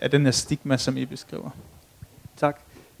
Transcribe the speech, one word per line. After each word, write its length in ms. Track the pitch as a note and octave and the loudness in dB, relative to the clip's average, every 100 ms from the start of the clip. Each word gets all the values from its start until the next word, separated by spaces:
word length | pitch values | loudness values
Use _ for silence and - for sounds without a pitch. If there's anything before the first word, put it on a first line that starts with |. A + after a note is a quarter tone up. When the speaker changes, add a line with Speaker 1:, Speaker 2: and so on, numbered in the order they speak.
Speaker 1:
af 80 | C3 | 2
den 140 | C#3+ | 4
her 80 | C#3 | 4
stigma, 440 | - - D3 C#3+ C3 | 2 0 -4 0 0
som 200 | - C3+ | 0 -2
I 80 | |
beskriver. 460 | C3 C#3 - - - - - - - _ - - - - | -4 -8 -10 -10 -10 -12 -18 -20 -20 _ -20 -20 -20 -2
Speaker 2:
Tak. 240 | D3 D3 - - - - | -2 -2 -10 -20 -20 -8